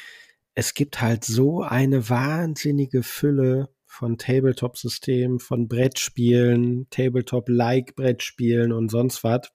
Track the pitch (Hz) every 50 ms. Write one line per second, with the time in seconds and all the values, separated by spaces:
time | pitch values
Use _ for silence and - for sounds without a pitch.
0 | - - - - - _ _ _ _ _ _ - 113 - - - 143 - - -
1 | 123 113 117 110 - - 110 120 135 143 165 185 240 - 120 127 135 135 139 131
2 | 113 110 123 120 131 143 156 165 170 160 147 - - 151 143 143 139 127 - 127
3 | 117 - - - 147 147 143 135 131 127 127 131 139 - _ _ _ _ - -
4 | 120 117 117 - - - 131 135 131 131 120 - 123 120 - - - 117 - -
5 | - 135 127 123 123 127 127 120 - - 135 120 117 113 120 120 127 131 - -
6 | - - - 123 120 120 120 123 120 120 120 120 120 123 123 123 131 - - -
7 | 131 131 123 127 120 - 127 127 120 123 120 120 117 117 127 131 123 - - -
8 | 131 127 120 120 - - - - 120 117 120 120 117 117 117 113 113 107 110 117
9 | 123 127 - - - 113 117 127 - - _